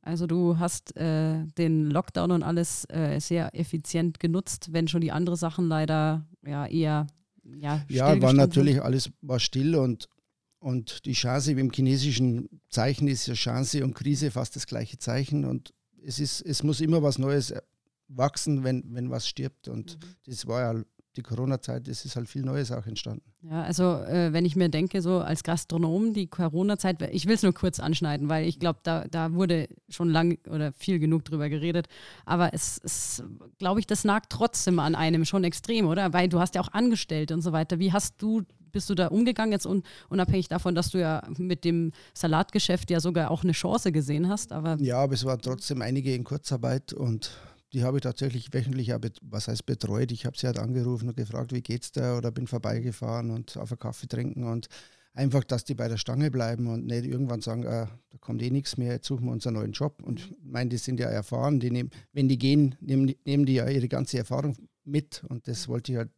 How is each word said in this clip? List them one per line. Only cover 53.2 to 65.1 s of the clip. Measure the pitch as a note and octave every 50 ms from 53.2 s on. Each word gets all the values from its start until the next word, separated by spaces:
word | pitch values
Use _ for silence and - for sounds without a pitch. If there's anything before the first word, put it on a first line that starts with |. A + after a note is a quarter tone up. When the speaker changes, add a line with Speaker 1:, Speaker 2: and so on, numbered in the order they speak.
| A#2 A#2
Speaker 2:
und | A2+ A2+ A2+ - - -
auf | - A2+
einen | A#2+ A#2
Kaffee | - A#2+ A#2+ - -
trinken | A#2+ - A#2 A#2+ - - - B2
und | A#2 A2+ A#2 A2+ - - - - - _ _ _ _ _
einfach, | - C3+ C#3 B2 C#3+ A#2+
dass | _ B2+ A#2 -
die | - A2
bei | G#2+ A#2
der | A#2 A#2 G#2+
Stange | - - A#2+ C3+ D3 D3+
bleiben | B2+ C3 A#2 A2+ A#2 A2+ A#2+ A#2+
und | A2+ A2+ A#2+
nicht | A#2+ A#2+ A#2 A#2+
irgendwann | C3+ C3 B2 C#3 B2+ A#2+ A2+ A2
sagen, | A#2 A2+ A#2 A#2+
"Ah, | A#2+ A#2 A#2 A#2 G#2 G#2+ A#2+ _ _
da | _ C3
kommt | _ - A#2+ A#2
eh | A#2 B2
nichts | B2+ C#3 C#3 - - -
mehr, | B2 A#2+ A#2+
jetzt | A#2+ -
suchen | - C#3 B2 A#2+
wir | B2 A#2+
uns | A#2 -
einen | B2 A2+
neuen | G#2+ G#2+ G#2+ G2+
Job." | - C#3+ D3+ D3 _ -
Und | - B2 - F3+ F#3+
Speaker 1:
Mhm. | F#3 - -
Speaker 2:
ich | C#3
meine, | C3 A#2+ B2 B2
die | A#2 A#2+
sind | - - B2+ A#2
ja | B2 A#2+
erfahren, | A2 A2 G#2 - B2+ A#2+ A#2+ C#3+ D3 C3+
die | A#2+ B2
nehmen, | A#2+ B2 B2 B2+ - - - _ _
wenn | C#3+ C#3
die | C3 C3+ B2
gehen, | B2 C3+ C#3 D3 D3 C3+ C3 -
nehmen | - - C3+ C3+ C3+
die, | C3+ C3+ _ _
nehmen | - C#3 C#3 C#3+
die | C3+ C3+
ja | B2+ A#2 B2
ihre | C#3 C#3 A#2+ B2
ganze | - C3 C3 - -
Erfahrung | B2+ A#2 - B2+ C3 C3+ D3 B2 - - - _ _ _
mit | D3+ C#3+ D3 D3 _